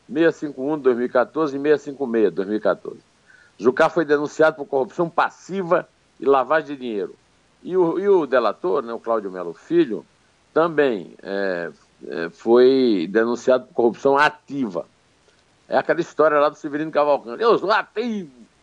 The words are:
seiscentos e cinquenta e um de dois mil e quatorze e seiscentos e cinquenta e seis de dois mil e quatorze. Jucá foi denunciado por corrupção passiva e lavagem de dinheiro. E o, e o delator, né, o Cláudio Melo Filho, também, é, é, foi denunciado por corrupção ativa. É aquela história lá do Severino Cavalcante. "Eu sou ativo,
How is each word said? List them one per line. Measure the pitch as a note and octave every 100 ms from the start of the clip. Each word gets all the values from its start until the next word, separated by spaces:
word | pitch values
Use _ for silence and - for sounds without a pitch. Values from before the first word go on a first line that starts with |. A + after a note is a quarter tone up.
| -
seiscentos | C3+ E3 D3+
e |
cinquenta | D3+ C3
e | C3+
um | D#3
de |
dois | C3 A#2
mil | B2
e |
quatorze | B2+ A2+ D3 D#3 C#3
e |
seiscentos | C#3+ C#3+
e | -
cinquenta | C3+ C3+ A2+
e |
seis | G2+
de | E2+
dois | F#2+
mil | G#2+
e |
quatorze. | G2 E2+ - - _ _ _ _ _ -
Jucá | A#2 B2 D#3
foi | F3 D3+
denunciado | D3 D3 - D#3 D3+
por | C#3+
corrupção | C#3 A#2 - E3+
passiva | - B2 - - F#3+ F3 - - _ _ -
e | B2+
lavagem | C#3 B2 D#3 C#3+
de | C#3+
dinheiro. | B2+ G#2 F2 - _ _ _ _
E | - F#3
o, | E3+ E3+
e | G3+
o | F#3+ C#3+
delator, | B2+ A2+ G2 F3+ F3+
né, | A#2
o | A2+
Cláudio | A#2 A2+ G2
Melo | F#2 E2+
Filho, | E2 - E3+ D3 G2 - _ _ _ _
também, | - E3+ D3+ C#3+ G#2+ D#2+ -
é, | - G2 G2 F2 E2+ D2 _ _ -
é, | C#2+ E2
foi | - A2+ A#2+ B2+ C3+ B2+ G2 E2
denunciado | G#2 A2+ A#2+ - B2+ -
por |
corrupção | - A#2 G#2 C#3+ C#3
ativa. | D3 - - C#3 A#2 E2+ - _ _ _ _ _ _ _ -
É | B2
aquela | C3+ D#3
história | D#3+ - D#3 D3
lá | D3
do | D3+
Severino | D#3 C#3+ D#3
Cavalcante. | D#3 D3 C#3 A2 A#2
"Eu | A#3 E3+
sou | F3
ativo, | G#3 - G#3 A#3+ G#3+ E3 B2+ A2 _